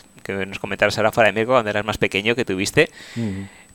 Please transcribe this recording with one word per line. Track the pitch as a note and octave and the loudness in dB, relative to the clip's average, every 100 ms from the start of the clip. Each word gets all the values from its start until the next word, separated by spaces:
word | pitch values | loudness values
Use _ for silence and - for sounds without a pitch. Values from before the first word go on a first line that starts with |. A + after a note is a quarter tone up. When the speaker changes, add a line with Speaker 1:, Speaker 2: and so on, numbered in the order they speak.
| - - | -20 -16
Speaker 1:
que | - G2 | -8 -6
nos | F#2+ F#2+ | -6 -8
comentabas | G2+ G2 G#2 G#2+ | -8 0 0 2
ahora | G#2+ | 2
fuera | - G#2+ | 4 2
de | G2 | 2
micro | A2+ | 2
cuando | C3 G#2+ | 2 2
eras | G#2 G#2+ | -2 -2
más | G#2 | -2
pequeño | G#2 G2 G#2+ | -2 0 0
que | A#2+ | 0
tuviste, | A2 F#2 G2+ - E3 - - A#2 | -2 -2 0 2 0 -2 -12 -6
Speaker 2:
Ujú. | A2 G2 G2 - - | -6 -6 -12 -16 -20